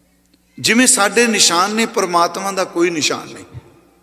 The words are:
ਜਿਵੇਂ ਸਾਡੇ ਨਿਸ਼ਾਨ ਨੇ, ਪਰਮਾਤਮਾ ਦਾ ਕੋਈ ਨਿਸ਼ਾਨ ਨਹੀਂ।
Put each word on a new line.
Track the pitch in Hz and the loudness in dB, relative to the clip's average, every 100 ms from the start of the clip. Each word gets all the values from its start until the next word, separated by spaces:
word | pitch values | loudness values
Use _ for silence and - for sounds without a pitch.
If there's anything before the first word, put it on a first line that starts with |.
| _ _ _ _ _ - | _ _ _ _ _ -6
ਜਿਵੇਂ | 123 220 254 | 0 4 4
ਸਾਡੇ | - 202 202 240 | 2 2 2 2
ਨਿਸ਼ਾਨ | 208 - 175 196 214 | 2 2 2 0 0
ਨੇ, | 226 | -2
ਪਰਮਾਤਮਾ | 220 190 175 170 190 196 | -2 0 2 0 -2 -6
ਦਾ | 190 | -4
ਕੋਈ | 185 175 175 | -4 0 -2
ਨਿਸ਼ਾਨ | 165 131 139 - | 0 -4 -4 -8
ਨਹੀਂ। | - - - - - _ _ | -18 -18 -20 -20 -20 _ _